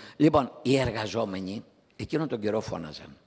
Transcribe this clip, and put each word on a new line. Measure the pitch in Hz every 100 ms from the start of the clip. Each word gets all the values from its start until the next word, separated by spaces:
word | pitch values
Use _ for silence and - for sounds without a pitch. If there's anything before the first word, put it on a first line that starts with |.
| - -
Λοιπόν, | 151 156 123 -
οι | 123 135
εργαζόμενοι | 120 110 107 110 107 95 92 110 - _ _ -
εκείνο | 110 156 156
τον | 117
καιρό | 104 110
φώναζαν. | - 90 78 73 - -